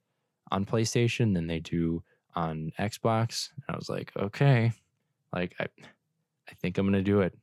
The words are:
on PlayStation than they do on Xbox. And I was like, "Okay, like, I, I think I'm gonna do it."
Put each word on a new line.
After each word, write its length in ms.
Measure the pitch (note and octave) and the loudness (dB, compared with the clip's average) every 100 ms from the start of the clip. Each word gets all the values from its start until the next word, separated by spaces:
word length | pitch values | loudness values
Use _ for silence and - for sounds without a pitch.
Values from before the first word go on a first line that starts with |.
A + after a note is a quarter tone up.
| _ _ _ _ - | _ _ _ _ -4
on 140 | G2 G2 | -2 0
PlayStation 680 | A2+ A2+ B2 A#2 - A2+ | 0 0 2 2 2 2
than 140 | F2+ E2 | 2 0
they 120 | E2 | -4
do 440 | D#2+ E2+ E2 E2+ - _ _ | -2 0 0 -2 -6 _ _
on 380 | F2 E2 D#2+ D#2+ - | -4 -4 -4 -8 -4
Xbox. 680 | G2+ - A#2 A2+ A2+ - - - - | -6 -2 0 0 0 -4 -10 -12 -10
And 80 | - | -8
I 20 | |
was 120 | - | -6
like, 260 | - - - | -8 -6 -6
"Okay, 560 | G2+ - C#3 B2 A2+ - _ _ _ _ _ | -4 2 4 6 4 0 _ _ _ _ _
like, 220 | F2+ F2+ - | -6 -4 -6
I, 80 | - - - _ _ _ _ _ - | -10 -10 -20 _ _ _ _ _ -20
I 60 | |
think 240 | - F2+ F#2 | -6 -4 0
I'm 80 | G2 | 2
gonna 160 | G2 | 2
do 200 | F#2+ G2+ | 4 4
it." 120 | F2 - | 2 -2